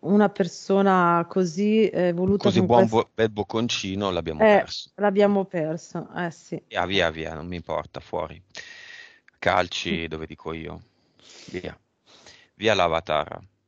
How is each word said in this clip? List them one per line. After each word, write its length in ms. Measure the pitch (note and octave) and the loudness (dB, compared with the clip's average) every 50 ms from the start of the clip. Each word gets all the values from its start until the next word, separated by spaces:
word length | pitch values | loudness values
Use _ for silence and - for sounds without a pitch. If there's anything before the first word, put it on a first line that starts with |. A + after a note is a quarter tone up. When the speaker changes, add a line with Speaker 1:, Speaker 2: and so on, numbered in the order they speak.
Speaker 1:
una 300 | - D#3 G3 G#3 G#3+ G3 | 0 2 4 4 4 4
persona 960 | G3+ - G3 E3+ - - - - G3 G3 G3 G3 F#3+ F#3 F3 E3+ E3+ E3+ E3+ E3+ | 2 0 -2 -2 -2 -14 -4 0 2 2 4 4 4 4 4 4 4 2 0 0
così, 600 | - F#3+ F#3 F3 D#3 F3+ G#3 G#3 G#3+ A3 A3 - | 0 0 0 0 -2 -2 0 2 4 4 2 2
eh, 220 | - - F3+ F3+ E3+ | 2 0 0 0 0
voluta 300 | E3+ F3+ F#3 G3+ G3+ - | 0 0 0 0 2 2
Speaker 2:
Così 140 | G#3 G3 F#3 | 2 2 2
Speaker 1:
con 80 | F#3 | 2
Speaker 2:
buon 200 | F#3 A3+ - A#2 | 4 6 4 4
Speaker 1:
quest-" 80 | A2+ G#2+ | 4 2
Speaker 2:
bo-, 160 | A2+ - _ _ | 0 0 _ _
bel 140 | - A2+ A2 | 0 0 0
bocconcino 800 | G#2 G#2+ G2+ _ A2 A2+ A#2+ A#2 - - - G2 F#2+ G2 G2+ G2 | 0 -4 -6 _ -2 -2 -2 -2 -2 -4 -4 -6 -4 -2 -2 -2
l'abbiamo 300 | F#2 F2 E2 E2 D#2 D#2 | -2 -2 -4 -4 0 4
Speaker 1:
Eh, 60 | A3 | 4
Speaker 2:
perso. 440 | A3 G#3 G3 - - - - - _ _ | 6 6 4 2 -2 -10 -16 -16 _ _
Speaker 1:
l'abbiamo 500 | - G3+ G#3 G3 G3+ G#3 G3+ G3+ G3 F#3+ | -2 -2 0 2 2 2 2 2 0 -2
perso, 640 | F#3+ - F3 D#3 D#3 D#3 E3+ - - - E3+ D3+ - - | -4 -4 -6 -4 -4 -6 -8 -10 -12 -12 -12 -12 -10 -10
eh 160 | - F3+ E3+ | -8 -8 -8
sì. 320 | D3 - - - - - _ _ | -10 -12 -14 -12 -14 -14 _ _
Speaker 2:
Via, 180 | A2 G2 F2 | -4 -4 -2
via, 240 | F2+ G2 F#2+ F2 E2 | 0 0 0 0 0
via, 240 | D#2+ D#2+ D#2 D#2+ D#2+ | -2 -4 -8 -8 -8
non 120 | D#2 D#2 | -10 -10
mi 100 | F2 F2+ | -10 -10
importa, 440 | F2 E2 - D#2+ D#2 D2+ - _ - | -12 -8 -6 -8 -8 -8 -8 _ -18
fuori. 420 | - - - E2 E2 D#2 D#2+ E2 F#2 _ _ - - - - - - - - - - - _ _ _ _ _ _ | -14 -10 -8 -8 -8 -8 -12 -20 _ _ _ -18 -18 -18 -20 -20 -20 -20 -20 -20 -20 -20 _ _ _ _ _ _
Calci 680 | - F#2+ F2+ F#2 F#2 F2 - - - G#2+ E2+ E2 E2 | -2 0 0 0 0 -2 -6 -8 -6 -4 -4 -4 -6
Speaker 1:
Mm. 20 | D#2+ | -8
Speaker 2:
dove 180 | D#2 D#2 D#2+ | -8 -10 -10
dico 260 | D#2+ E2+ _ - D#2+ D#2+ | -12 -14 _ -12 -12 -10
io. 260 | E2 D#2+ D#2+ D#2+ E2 F#2 _ _ _ _ _ _ _ _ - - - - - | -10 -10 -12 -14 -14 -18 _ _ _ _ _ _ _ _ -20 -20 -20 -20 -14
Via. 280 | - F2+ E2+ D#2 - _ _ _ _ _ _ _ _ _ _ - - - - _ _ | -14 -12 -12 -12 -14 _ _ _ _ _ _ _ _ _ _ -20 -20 -20 -20 _ _
Via 200 | _ G2 A2 G#2+ | _ 2 2 4
l'avatar. 640 | F#2+ F2 E2+ D#2+ E2 D#2+ - D#2 D2+ D2+ - - - F#2 _ _ _ _ | 4 4 2 2 -2 -2 0 -2 -2 -2 -4 -10 -16 -16 _ _ _ _